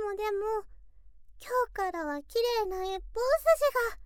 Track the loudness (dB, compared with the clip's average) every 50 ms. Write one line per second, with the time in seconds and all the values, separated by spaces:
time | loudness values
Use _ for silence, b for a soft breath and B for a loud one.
0 | -2 -2 -2 -2 -2 -2 0 0 0 0 -2 -2 -4 -6 -14 -18 -20 -20 -20 -20
1 | -20 -20 -20 -20 -20 -20 -18 -16 -8 -2 0 0 0 0 0 -2 -2 -2 -2 -2
2 | -2 -2 -4 -4 -6 -4 -2 0 2 2 2 2 0 0 -2 -2 -2 -4 -4 -6
3 | -6 -6 -4 0 2 4 4 4 6 6 6 6 6 2 2 2 0 0 -2 -6
4 | -14